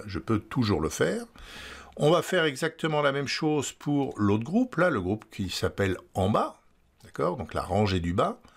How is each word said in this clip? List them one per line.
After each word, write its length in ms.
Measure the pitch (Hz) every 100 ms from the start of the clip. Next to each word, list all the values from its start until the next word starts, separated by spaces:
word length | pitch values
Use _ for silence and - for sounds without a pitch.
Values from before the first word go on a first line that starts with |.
| 104
je 140 | 95
peux 200 | - 107
toujours 420 | - - 110 85
le 80 | 76
faire. 340 | - 143 220 233 - - - - - - -
On 160 | 147
va 100 | 175
faire 220 | - 180
exactement 580 | 160 131 165 - 165 151
la 100 | 143
même 160 | 139 131
chose 440 | - 156 151 127
pour 420 | - 147 143 131 -
l'autre 240 | 101 107
groupe, 320 | 117 208 254 160
là, 140 | 175
le 120 | 120
groupe 240 | 90 107 -
qui 180 | - 92
s'appelle 480 | - 90 - 98 90 -
en 160 | - 95
bas, 320 | 165 302 - _ _ _ _
d'accord ? 340 | - - 151 170
Donc 160 | 76
la 100 | 73
rangée 360 | 76 98 104 92
du 140 | 85
bas, 280 | 95 170 - -